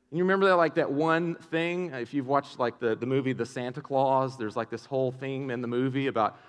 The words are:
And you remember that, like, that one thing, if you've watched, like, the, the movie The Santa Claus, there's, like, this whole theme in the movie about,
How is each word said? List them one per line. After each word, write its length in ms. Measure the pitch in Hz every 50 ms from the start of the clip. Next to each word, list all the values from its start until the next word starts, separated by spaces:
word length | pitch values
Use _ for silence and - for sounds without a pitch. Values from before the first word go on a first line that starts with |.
| _ _
And 80 | - 165
you 60 | 180
remember 220 | 185 190 196 190
that, 100 | 196 185
like, 180 | 175 170 156 -
that 160 | 165 147 -
one 460 | 139 139 156 160 160 165 175 170 170
thing, 560 | - - - - 160 165 170 175 180 180 170 135
if 200 | 131 120 113 -
you've 140 | 143 131
watched, 320 | 123 139 139 139 - - -
like, 200 | 127 120 113 -
the, 180 | 123 117 110
the 100 | - 117
movie 260 | 123 131 135 131 131 127
The 140 | 104 117
Santa 340 | - - 131 123 123 123 -
Claus, 560 | 143 - 139 135 135 135 135 131 131 131 127
there's, 200 | 120 113 107 101
like, 120 | 123 113 -
this 160 | - 110 -
whole 280 | - 139 131 131 127 123
theme 380 | 131 135 135 135 131 139 135
in 120 | 120 120 120
the 60 | 117
movie 400 | 120 123 127 135 127 139 135 135
about, 280 | 113 113 110 101 - - -